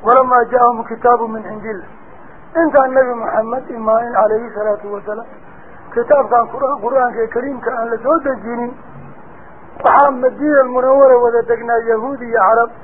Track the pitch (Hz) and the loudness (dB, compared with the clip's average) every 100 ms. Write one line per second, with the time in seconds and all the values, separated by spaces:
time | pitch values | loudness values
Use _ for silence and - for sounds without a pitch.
0 | 214 254 254 247 233 247 240 233 226 226 | 4 4 4 2 2 2 2 0 -8 -2
1 | 247 240 226 220 214 214 214 202 - - | 2 2 0 -8 -12 -12 -12 -12 -14 -20
2 | - - - - - 330 330 277 262 262 | -20 -20 -20 -20 -8 0 2 4 4 2
3 | 254 240 220 - 226 254 254 233 220 220 | 2 0 -4 -4 -2 -6 -8 -8 0 0
4 | 233 240 214 220 233 208 214 208 202 202 | 0 0 2 0 -4 -6 -4 -4 -6 -12
5 | 208 214 233 - - - - - - - | -10 -10 -12 -20 -20 -20 -20 -20 -8 -6
6 | 240 294 220 240 226 247 269 277 220 262 | 0 2 4 0 0 -4 -4 -4 -2 0
7 | 247 226 220 226 269 262 226 233 233 226 | 0 -2 -4 -4 -6 -6 -6 -6 -6 -6
8 | 233 320 277 247 202 233 240 254 - - | 0 0 0 -6 -8 -8 -8 -10 -20 -20
9 | - - - - - - - - - 254 | -20 -20 -20 -20 -20 -20 -20 -2 2 4
10 | 285 262 254 208 294 285 254 247 254 277 | 4 2 -2 0 0 2 2 0 2 6
11 | 269 247 240 233 233 226 233 233 226 226 | 6 6 4 0 0 -4 0 -2 0 -2
12 | 240 277 240 226 190 226 233 - | -2 -8 -4 2 4 4 0 -4